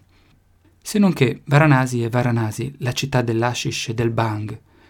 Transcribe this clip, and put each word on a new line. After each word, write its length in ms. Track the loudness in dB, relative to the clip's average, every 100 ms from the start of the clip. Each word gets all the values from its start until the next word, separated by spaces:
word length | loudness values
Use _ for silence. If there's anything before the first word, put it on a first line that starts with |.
| _ _ _ _ _ _ _ _
Se 200 | -4 2
non 140 | 2
che 280 | 4 0 0 0
Varanasi 580 | 4 6 4 2 -2
è 60 | 0
Varanasi, 640 | 0 0 0 -2 -4 -8 -6
la 120 | -6
città 320 | -4 -2 -2
dell'hashish 680 | 0 0 0 -2 -6 -6 -6
e 40 | -2
del 160 | -2
bhang, 480 | 0 -2 -2 -8 -12 _ _ _